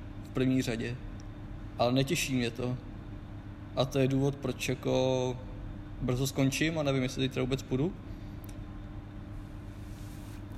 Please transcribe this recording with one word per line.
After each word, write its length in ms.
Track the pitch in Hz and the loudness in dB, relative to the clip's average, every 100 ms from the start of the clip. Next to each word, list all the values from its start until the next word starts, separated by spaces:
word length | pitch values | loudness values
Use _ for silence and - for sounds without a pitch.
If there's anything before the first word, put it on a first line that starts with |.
| - - | -10 -10
v 60 | - | -4
první 320 | - 127 131 | 2 4 4
řadě. 340 | 127 113 117 127 - - - - - - - - | 4 0 -2 -4 -6 -8 -8 -8 -8 -8 -6 4
Ale 140 | 120 | 6
netěší 440 | 131 135 170 - 131 | 6 6 4 2 2
mě 160 | 120 | 2
to. 260 | 117 123 127 - - - - - - - - - - | 0 0 -2 -4 -10 -10 -10 -10 -10 -10 -10 -2 2
A 100 | 135 | 4
to 140 | 139 | 6
je 80 | 131 | 6
důvod, 280 | 135 139 139 | 6 4 2
proč 340 | 127 123 - | -2 -2 0
jako 680 | 127 131 131 131 131 127 127 - - - - - - | 0 2 4 4 4 2 -2 -6 -8 -8 -8 -10 -4
brzo 260 | 127 123 135 | 0 2 2
skončím 520 | - 135 135 156 165 | 4 4 4 2 2
a 40 | |
nevím, 200 | 143 135 | 2 2
jestli 180 | 127 - | 2 2
zítra 200 | 131 135 | 0 2
vůbec 220 | 127 135 | 0 0
půjdu. 300 | - 131 160 - - - - - - - - - - - - - - - - - - - - - - - - - - | 0 2 2 -2 -8 -10 -8 -8 -8 -8 -8 -8 -8 -10 -10 -10 -8 -8 -8 -10 -10 -10 -10 -10 -10 -10 -10 -10 -8